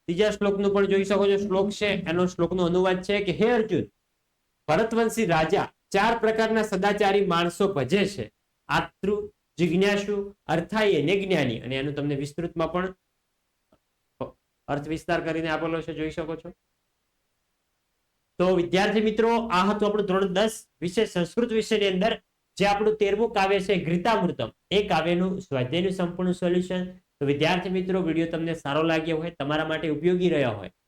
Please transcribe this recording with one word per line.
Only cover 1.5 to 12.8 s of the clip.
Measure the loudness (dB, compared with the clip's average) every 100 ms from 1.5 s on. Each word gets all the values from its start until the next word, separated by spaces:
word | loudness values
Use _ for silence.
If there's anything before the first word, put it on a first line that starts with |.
| 0 0
છે, | 0 -2
એનો | -2 -2 0 0
શ્લોકનો | 0 -2 0
અનુવાદ | 2 2 2 0
છે | 0 -2
કે | 0
હે | 0 2
અર્જુન, | 2 0 -2 -4 _ _ _ _ _ _ _ 0
ભરતવંશી | 0 2 0 0 0 2
રાજા | 2 2 0 -2 _ _
ચાર | 2 2 2
પ્રકારના | 2 2 2 0
સદાચારી | 0 0 0 2 2 2 2
માણસો | 2 0 0 0
ભજે | 0 0 0 0
છે, | -4 -10 _ _ _ -4
આતૃ, | -2 -2 _ -4 -2 -4 -14 _ -2
જિજ્ઞાસુ, | 0 2 2 2 -2 -4 -6 -10 -4
અર્થાય | -2 -2 0 2 2
અને | 2 0
જ્ઞાની. | 2 0 0 -2
અને | -4 -4
એનું | -4
તમને | -4 -4
વિસ્તૃતમાં | -4 -4 -6 -6 -4 -2
પણ | -2